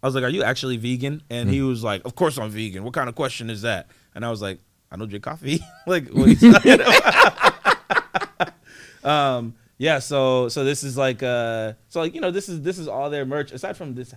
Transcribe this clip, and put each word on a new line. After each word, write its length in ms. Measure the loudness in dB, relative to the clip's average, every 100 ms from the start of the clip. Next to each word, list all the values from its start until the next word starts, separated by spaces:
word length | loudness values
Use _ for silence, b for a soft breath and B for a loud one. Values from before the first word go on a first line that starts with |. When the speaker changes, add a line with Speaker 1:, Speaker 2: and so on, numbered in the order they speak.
Speaker 1:
I 40 | -6
was 80 | -2
like, 80 |
"Are 40 | -4
you 140 | -2
actually 340 | -4 -4 -6 -6
vegan?" 440 | -6 -6 -6 -8 -10
And 180 | -6 -2
he 120 | -2
Speaker 2:
Mm. 80 | -2
Speaker 1:
was 140 | -4
like, 200 | -4 -6
"Of 120 | -8 -2
course 200 | -2 -2
I'm 120 | -8
vegan. 320 | -8 -10 -10
What 80 | -10
kind 160 | -6 -6
of 60 |
question 340 | -4 -6 -6 -10
is 120 | -8
that?" 240 | -6 -6 -8 _ _ -12
And 100 | -8
I 40 |
was 120 | -8
like, 160 | -8 -10 _ _ _
"I 60 | -14
don't 120 | -12
drink 140 | -12
coffee." 360 | -12 -12 -6 -6 -8
<laughs> 120 | -16 -6
Like, 220 | -4 -2
what 160 | 2 6
are 40 |
you 200 | 10 10
talking 200 | 10 10
about? 800 | 6 8 4 4 6 4 4 0 0
<laughs> 60 | -2 -2 -2 -4 -4 -8 -8 -6 -6 -8 b b b b
Um, 500 | -2 0 0 -2 -6 -12 _ -4
yeah, 220 | 0 0
so, 500 | 0 0 2 2 0
so 160 | -2
this 180 | -2 -2
is 140 | -6 -2
like, 260 | -2 -2
uh, 520 | -2 -2 -2 -4 -6 -10 _
so, 100 | -6
like, 140 | -6
you 80 | -4
know, 80 | -6
this 180 | -6 -8
is, 140 | -8
this 160 | -8 -8
is 100 | -8
all 220 | -6 -6
their 160 | -6 -6
merch 260 | -6 -8
aside 240 | -10 -12 -12
from 180 | -12
this 200 | -14 -14